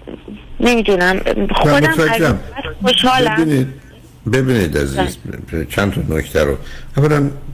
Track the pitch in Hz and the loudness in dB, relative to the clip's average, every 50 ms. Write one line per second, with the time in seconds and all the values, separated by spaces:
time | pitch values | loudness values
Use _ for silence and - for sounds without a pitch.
0 | - - - - - - 208 - - - - - - 240 247 233 214 208 202 180 | -16 -16 -16 -16 -16 -16 -18 -16 -16 -14 -6 0 2 2 2 4 4 2 2 4
1 | 180 185 185 - - - - - 202 - - - - 147 147 143 151 156 - - | 4 2 2 0 0 -2 0 0 0 0 0 2 2 4 4 4 4 2 2 2
2 | 160 156 - 170 165 143 - - - - - 269 - - - - 196 - - - | 2 2 2 2 2 0 0 -2 -4 -10 -12 -10 -10 -10 -8 -2 0 0 2 2
3 | - 254 254 262 247 226 214 165 160 156 147 131 127 135 131 - - - - - | 2 4 4 4 2 2 2 2 2 2 2 0 0 -2 -6 -12 -18 -20 -20 -20
4 | - - - - - 104 110 135 131 131 127 113 92 78 71 76 71 67 67 - | -20 -20 -20 -10 -4 0 0 0 2 2 2 2 2 2 0 -2 -2 0 0 -2
5 | - - - - - - - - - - - 82 76 - - 95 101 98 95 - | -2 -2 -4 -8 -12 -12 -12 -12 -12 -8 -6 -6 -6 -4 -2 0 0 0 0 -2
6 | 80 76 78 78 76 - - 73 76 71 69 - - - - - - - - 139 | -2 -2 -2 -2 -4 -2 0 0 2 2 0 -4 -6 -12 -12 -14 -14 -6 0 2
7 | 143 151 151 147 139 135 - - - - | 2 4 4 2 2 0 -4 -6 -10 -12